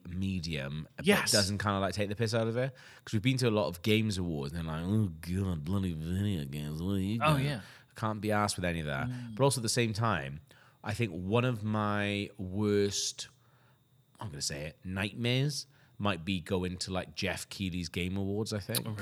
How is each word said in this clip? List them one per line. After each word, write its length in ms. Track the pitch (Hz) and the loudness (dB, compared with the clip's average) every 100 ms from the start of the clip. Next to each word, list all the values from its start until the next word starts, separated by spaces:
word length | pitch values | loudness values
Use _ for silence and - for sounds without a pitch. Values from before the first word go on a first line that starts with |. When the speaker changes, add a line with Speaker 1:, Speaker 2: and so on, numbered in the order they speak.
| 92 | -6
Speaker 1:
medium, 800 | 90 95 92 80 76 69 76 76 - | -4 0 -2 -2 -2 -2 -6 -8 -2
Speaker 2:
Yes. 200 | 170 202 - | 4 4 6
Speaker 1:
but 40 | 104 | 4
doesn't 200 | 95 101 | 4 2
kinda, 220 | 104 98 | 2 2
like, 140 | 95 | 2
take 140 | 98 101 | 0 -2
the 80 | 107 | 0
piss 180 | 113 | 0
out 140 | 117 113 | 2 2
of 80 | 117 | 0
it. 180 | 131 - - - | -2 -4 -18 -18
'Cause 80 | - | -2
we've 100 | 107 | 2
been 140 | 120 135 | 4 4
to 100 | 123 | 4
a 20 | |
lot 160 | 104 78 | 4 2
of 140 | 90 | 0
games 360 | 110 110 110 95 | 4 4 4 0
awards, 360 | 87 76 69 | 0 -2 -2
and 120 | 85 80 | -4 -4
they're 100 | 78 | -2
like, 80 | 87 | 2
"Oh, 260 | 107 101 80 | 2 2 -2
God, 460 | 82 92 95 82 73 | -2 0 2 0 0
bloody 260 | 98 92 | 0 0
video 540 | 80 80 92 104 90 69 | -2 -2 0 0 -2 -4
games. 360 | 73 73 78 | -6 -6 -4
What 100 | 90 | -2
are 60 | 98 | 0
you 200 | 95 117 | 0 2
Speaker 2:
Oh, 120 | 151 | 4
Speaker 1:
doing?" 140 | 143 143 | 4 2
Speaker 2:
yeah. 120 | 123 - - - - | -4 -8 -20 -20 -4
Speaker 1:
I 20 | |
can't 220 | 110 107 | -4 -2
be 80 | 104 | 0
arsed 260 | 104 104 - | 2 2 2
with 80 | |
any 160 | 87 82 | -2 0
of 60 | 76 | -2
that. 240 | 67 123 | -2 -2
Speaker 2:
Mm. 260 | 123 120 110 | -4 -8 2
Speaker 1:
But 80 | |
also 160 | 135 127 | 2 2
at 40 | |
the 40 | 110 | 0
same 240 | 127 117 | 2 0
time, 480 | 104 117 87 67 73 - - - _ 104 | 2 2 0 -2 -10 -16 -20 -20 _ -6
I 80 | |
think 180 | 104 113 | -2 -2
one 320 | 85 90 117 | -2 0 2
of 220 | 127 113 107 | 2 0 -2
my 640 | 107 104 104 101 101 101 - | 0 0 0 0 0 -4 -6
worst, 920 | 92 98 107 101 101 - - - - - _ _ _ _ _ _ _ - | -6 0 4 4 4 0 -4 -6 -14 -18 _ _ _ _ _ _ _ -14
I'm 80 | 107 | -12
gonna 120 | 71 | -6
say 260 | - 73 76 | -6 -6 -8
it, 100 | - 92 | -10 -6
nightmares 800 | 95 101 123 120 127 147 139 - - - - | -2 -2 0 0 2 0 -2 -10 -18 -20 -2
might 240 | 104 87 | 0 0
be 160 | 80 92 | 0 -2
going 380 | 80 95 90 90 | 0 0 0 -4
to, 140 | - | -4
like, 220 | 92 76 - | -4 -6 -4
Jeff 340 | 95 90 - | -4 -4 -8
Keighley's 400 | - 95 87 82 | -4 -4 -2 -4
Game 260 | 92 90 98 | -4 -2 -2
Awards, 380 | 98 101 107 | -2 -2 -2
I 60 | 107 | -4
think. 260 | 98 110 113 | -4 -4 -4
Speaker 2:
Oh, 40 | 104 | -6